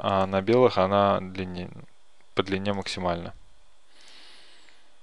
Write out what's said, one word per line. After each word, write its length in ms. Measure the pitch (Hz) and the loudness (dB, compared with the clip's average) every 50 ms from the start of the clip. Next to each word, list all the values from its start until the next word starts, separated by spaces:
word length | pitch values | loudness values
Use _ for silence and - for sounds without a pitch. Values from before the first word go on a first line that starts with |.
а 240 | - 104 98 95 95 | 0 2 2 2 2
на 160 | 95 98 95 | 2 2 0
белых 340 | 95 110 117 127 127 113 - | 4 4 6 6 6 6 6
она 440 | 98 92 95 101 101 101 98 95 95 | 4 2 4 4 4 6 4 4 2
длиннее, 500 | 92 92 92 98 92 92 90 90 87 - - - - - - - - - - - - - - | -2 -4 -6 -8 -6 -6 -6 -8 -10 -10 -12 -14 -16 -16 -18 -18 -18 -18 -20 -20 -18 -6 -4
по 80 | - | -2
длине 300 | 98 95 98 95 98 104 | -2 0 -2 -2 0 -2
максимально. 600 | 101 98 95 - - 98 90 87 87 85 85 95 - - - - - - - - - - - - - - - - - - - - - - - - - - - - - - - - - - | -2 -2 -4 -6 -6 -4 -2 -2 -2 -4 -6 -10 -12 -14 -16 -18 -20 -20 -20 -20 -20 -20 -20 -20 -20 -20 -20 -18 -18 -18 -18 -18 -18 -18 -18 -18 -18 -18 -18 -18 -20 -20 -20 -20 -20 -20